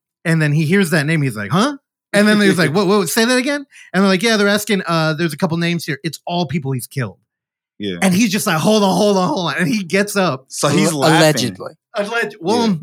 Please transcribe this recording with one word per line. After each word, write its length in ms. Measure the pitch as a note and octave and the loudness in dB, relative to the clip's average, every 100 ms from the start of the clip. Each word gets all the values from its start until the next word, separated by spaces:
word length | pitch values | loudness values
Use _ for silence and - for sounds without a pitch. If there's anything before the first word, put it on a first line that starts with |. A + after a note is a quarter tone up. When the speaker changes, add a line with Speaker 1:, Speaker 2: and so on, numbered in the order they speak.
| _ _ | _ _
Speaker 1:
And 180 | E3+ D#3+ | -2 0
then 100 | D3+ | 2
he 120 | D3 | 2
hears 260 | D3+ G3+ F3 | 2 2 2
that 160 | D#3 C#3+ | 0 0
name. 160 | D#3+ | 0
He's 140 | C3+ G#2+ | -2 -4
like, 160 | G2+ | -2
"Huh?" 240 | E3+ C4+ C#4+ _ _ _ | 0 0 -4 _ _ _
And 140 | G3+ G#3+ | 2 4
then 140 | G#3+ | 4
he's 180 | G3 F3+ | 4 2
like, 140 | D3+ | 0
Speaker 2:
<laughs> 20 | |
Speaker 1:
"What, 140 | F3 F#3 | 0 2
what? 200 | G#3 F3 | 0 0
Say 160 | A#3 | 0
that 140 | A#3 B3+ | 0 0
again?" 260 | C4 C#4+ C#4 - - | -2 -6 -8 -20 -6
And 80 | F3+ | 0
they're 60 | G3 | 2
like, 120 | F#3+ | 2
"Yeah, 120 | A3+ A3 | 2 2
they're 120 | G3+ | 2
asking, 340 | G3+ G#3+ G3 | 0 0 -2
uh, 300 | E3 E3 D#3 | 0 0 0
there's 180 | D#3 E3+ | -2 -4
a 40 | D3 | -2
couple 200 | F#3 E3+ | -4 -2
names 260 | E3+ E3+ | -2 -4
here. 160 | - - | -6 -8
It's 160 | E3 - - | -8 -10 -6
all 200 | F3 F3 | -4 -4
people 260 | F3 C3+ | -4 -6
he's 160 | C3 - | -6 -8
killed." 300 | C3+ G#2+ - _ _ _ _ _ - | -8 -8 -10 _ _ _ _ _ -10
Speaker 2:
Yeah. 180 | G3+ F3+ | -8 -2
Speaker 1:
And 140 | F#3+ | 0
he's 160 | F3+ A#3 | 2 0
just 160 | G3+ G3+ | -2 -2
like, 120 | D#3+ | 0
"Hold 240 | E3+ G#3+ | 2 4
on, 120 | G3 F3+ | 2 2
hold 200 | G#3 G3 | 2 2
on, 120 | F#3 | 0
hold 200 | C#4+ E3 | -2 -4
on." 80 | C#3+ | -2
And 100 | F#3 | -2
he 140 | A3 | -2
gets 320 | E3 G3 G3+ G3+ | -2 -2 0 0
up. 300 | F3+ C3 - | -2 -4 -10
Speaker 2:
So 200 | - D3 | -4 0
he's 240 | F#3+ - | 2 2
Speaker 3:
Al-, 60 | D3+ | 2
Speaker 2:
laughing. 180 | D#3 D#3+ | 2 4
Speaker 3:
allegedly. 540 | D#3 C3 A#2+ F#2 - - _ A3 | 4 2 -2 -6 -14 -16 _ -6
Speaker 1:
Alleg-, 380 | G3+ A#3 A3+ - | -4 -4 -4 -6
well, 280 | E3 A#3+ A3+ | -2 0 2
Speaker 2:
Yeah. 60 | D#3+ | 0